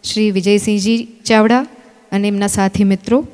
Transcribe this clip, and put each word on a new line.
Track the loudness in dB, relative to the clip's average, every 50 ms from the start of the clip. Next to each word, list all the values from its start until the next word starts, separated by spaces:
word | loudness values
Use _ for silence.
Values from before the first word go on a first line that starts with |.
| -10
શ્રી | -8 -4 0 0 0
વિજયસિંહજી | 0 0 0 2 0 2 2 0 -2 -2 0 -2 -2 -2 -4 -10 -16 -16 -4
ચાવડા | 0 2 4 4 4 2 0 0 -4 -12 -20 -20 -20 _ _ _ _ -4
અને | -2 -2 -2
એમના | -2 -2 -2
સાથી | -2 -2 0 -2 -2 0 0 2
મિત્રો | 2 2 0 0 0 0 0 -2 -4